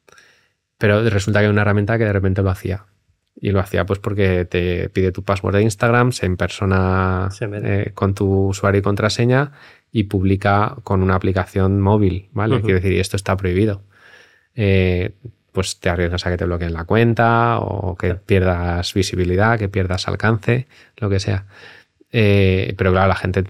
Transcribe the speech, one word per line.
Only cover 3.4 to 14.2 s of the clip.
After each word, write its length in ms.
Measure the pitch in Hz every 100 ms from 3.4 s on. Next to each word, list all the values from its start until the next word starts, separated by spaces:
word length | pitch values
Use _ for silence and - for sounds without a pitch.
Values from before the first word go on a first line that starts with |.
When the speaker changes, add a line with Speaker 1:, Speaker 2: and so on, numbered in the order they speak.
| 107
Speaker 1:
lo 100 | 98
hacía, 240 | 90 92
pues, 140 | 87 95
porque 460 | 104 101 95 90
te 440 | 87 90 87 90 90
pide 200 | - 92
tu 120 | 90
password 320 | 95 87 98 101
de 60 |
Instagram, 500 | 110 104 117 120 127
se 140 | - 95
impersona, 1000 | 90 90 - 98 95 92 92 92 92 95
Speaker 2:
Se 140 | 98 110
mete. 340 | 104 107 101 107
Speaker 1:
eh, 40 |
con 220 | - 101
tu 320 | 101 98 98 98
usuario 300 | 98 101 101
y 40 |
contraseña 680 | 98 101 107 - 120 127 147 - - - _
y 140 | 117
publica 720 | 101 101 95 98 101 101 107 -
con 180 | - 98
una 120 | 92 92
aplicación 640 | 95 95 90 98 95 98
móvil, 480 | 98 107 98 92 -
¿vale? 240 | 104 110 131
Speaker 2:
Ujú. 80 |
Speaker 1:
Quiero 120 | 107 92
decir, 120 | 95
y 80 | 90
esto 160 | 92 98
está 200 | - 95
prohibido. 460 | 95 90 107 101 - _ - -